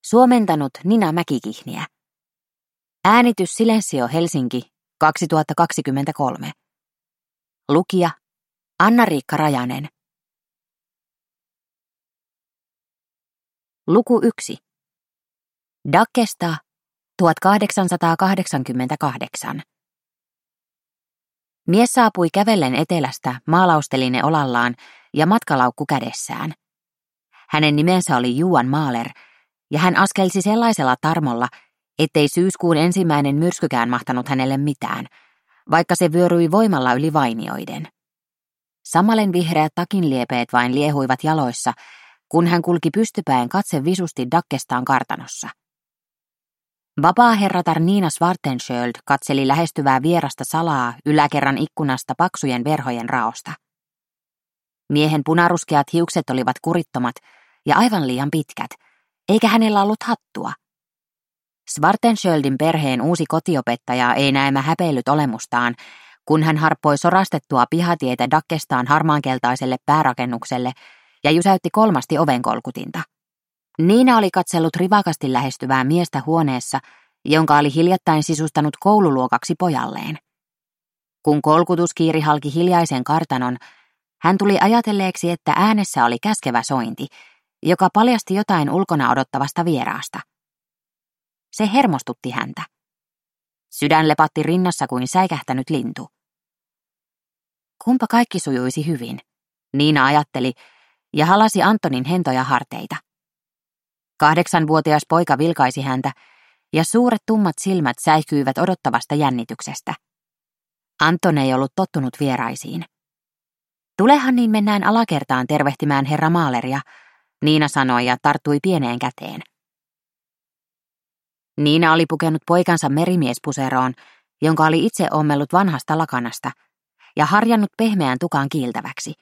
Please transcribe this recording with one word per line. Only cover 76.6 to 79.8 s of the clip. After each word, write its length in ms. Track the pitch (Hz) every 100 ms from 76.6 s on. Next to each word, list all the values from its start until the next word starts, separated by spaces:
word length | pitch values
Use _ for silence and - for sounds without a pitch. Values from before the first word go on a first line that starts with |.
| - 139 - _ _ _ -
jonka 320 | 151 156 147
oli 160 | 147
hiljattain 500 | 143 175 185 - 156
sisustanut 540 | 147 151 156 - 151 -
koululuokaksi 760 | 196 214 180 131 127 120 - 165
pojalleen. 580 | 180 135